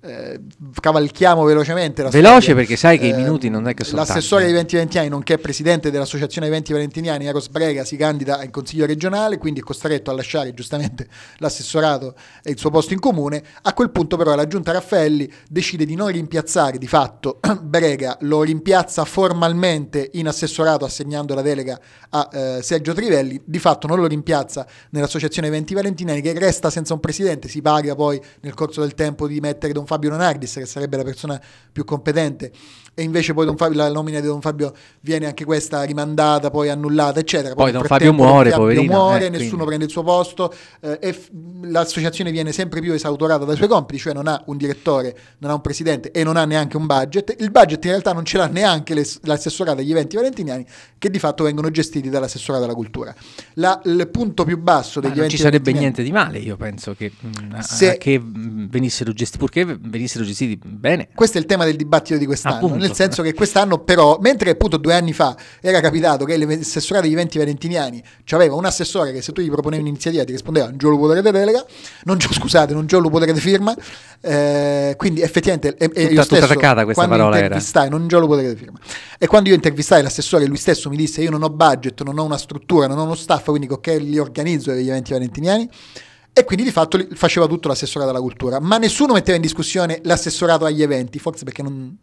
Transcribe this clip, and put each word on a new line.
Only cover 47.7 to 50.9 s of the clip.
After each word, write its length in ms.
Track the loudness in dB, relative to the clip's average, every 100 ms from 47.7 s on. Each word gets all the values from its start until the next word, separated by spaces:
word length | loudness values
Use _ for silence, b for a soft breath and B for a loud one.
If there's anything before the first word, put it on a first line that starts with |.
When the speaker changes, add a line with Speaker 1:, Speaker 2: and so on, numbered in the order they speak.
| 4
Speaker 1:
in 60 | -2
realtà 200 | 0 0
non 120 | -2 -2
ce 100 | 0
l'ha 100 | 0
neanche 460 | 2 0 0 -2
l'es-, 260 | -2 -2 -6
l'assessorato 580 | -4 -4 -4 -6 -4 -2
agli 100 | 0
eventi 260 | -2 -2 -2
valentiniani, 500 | -2 -4 -8 -8 -12 b b